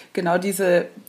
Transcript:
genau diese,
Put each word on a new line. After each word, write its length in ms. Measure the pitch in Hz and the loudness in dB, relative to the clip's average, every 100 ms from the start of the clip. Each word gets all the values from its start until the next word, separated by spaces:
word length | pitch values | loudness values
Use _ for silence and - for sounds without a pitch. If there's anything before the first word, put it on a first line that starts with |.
| - | -10
genau 260 | - 175 180 | -4 0 0
diese, 480 | 190 190 190 175 170 - | -2 0 2 2 0 -8